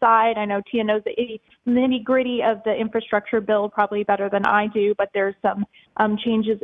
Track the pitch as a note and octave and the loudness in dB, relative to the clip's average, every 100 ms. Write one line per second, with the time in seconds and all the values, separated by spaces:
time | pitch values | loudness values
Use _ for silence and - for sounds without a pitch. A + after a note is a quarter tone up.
0 | A#3 A3+ A3+ A3 G#3 G3+ G3 A#3 G#3+ G#3+ | 4 4 4 0 -2 -4 -2 -2 0 0
1 | G#3 - A#3+ A3 _ _ - B3 C4 B3+ | -2 -6 -6 -8 _ _ 0 2 2 0
2 | A3 C4 B3+ A#3+ A3+ G#3 A3 G3+ A3 A3+ | 0 0 0 0 0 0 -2 -2 -2 -4
3 | - G#3 G3+ A3+ G#3 G#3+ G#3 - G3+ G#3 | -2 -4 0 -2 0 0 0 0 -2 0
4 | G#3 G3+ G3 G3+ G3 G#3 G#3+ G#3+ G#3 G#3 | -2 -2 0 0 2 2 0 0 0 0
5 | G3+ G3+ G3 G3+ G3+ G3 G3+ - _ - | -2 0 -2 0 -2 -2 -6 -10 _ -2
6 | G#3+ G#3+ A#3 A3 G#3+ G#3+ | 0 0 0 0 0 -2